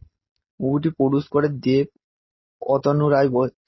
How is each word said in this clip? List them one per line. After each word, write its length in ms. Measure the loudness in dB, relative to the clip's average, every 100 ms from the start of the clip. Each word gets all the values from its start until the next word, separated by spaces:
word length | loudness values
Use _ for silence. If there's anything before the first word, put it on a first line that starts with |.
| -20 _ _ _ _ -8
মুভিটি 300 | -4 -2 -2
প্রডিউস 360 | -2 0 0 -2
করে 200 | -2 -2 -2
দেব, 240 | 0 0 0 _ _ _ _ _ _ _
অতনু 440 | -2 0 0 0 2
রায় 200 | 2 2
ব-, 280 | 0 -2 -4